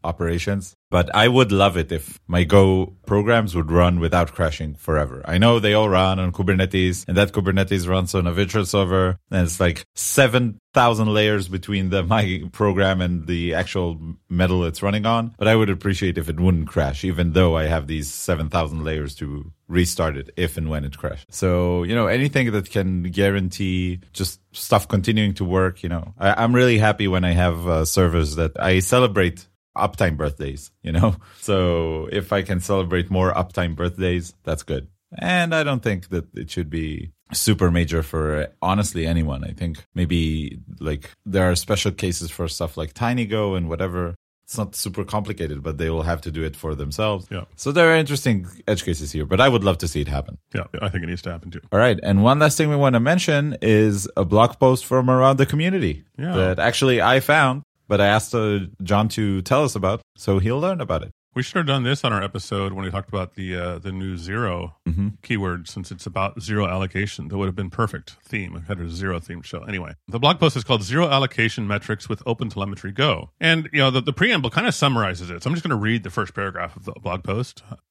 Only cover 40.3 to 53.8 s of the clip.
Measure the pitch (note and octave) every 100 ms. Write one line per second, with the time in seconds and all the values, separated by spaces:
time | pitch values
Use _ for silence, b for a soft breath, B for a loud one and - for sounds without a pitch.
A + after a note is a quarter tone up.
40.3 | D#2 D2 - - - D#2 D2 - _ -
41.3 | F#2+ F#2 F2 - G#2 G#2 E2+ F#2+ F2 E2
42.3 | - E2 - E2 - D#2 - A#2+ B2 A2+
43.3 | G#2+ G#2 F#2+ E2+ D#2+ F#2 F2+ F2 F2 _
44.3 | _ _ - G2+ - - F2+ F#2+ G#2+ G2
45.3 | E2+ E2 C#2+ D2+ D2+ D#2+ E2 D#2+ E2+ D2+
46.3 | D2+ D#2+ D2 D#2+ D2 C#2+ D2 G#2+ G2+ F#2
47.3 | G2+ - - C3+ D3 E3 D#3+ D3 C#3+ -
48.3 | G#2+ F2+ - - G#2 - D#2+ D2 D#2 D2
49.3 | F#2 C3+ A#2+ G2 E2+ E2+ D2+ C#2+ C#2 C#2
50.3 | C#2 _ - - - G2+ F#2 E2 F2 -
51.3 | E2 F2 E2+ - G2 B2 G2 - G2 A2
52.3 | C#3+ D3+ - D3+ D3 C#3 A#2+ A#2+ F3 F3
53.3 | D3 D3 C#3+ G#2+ G#2+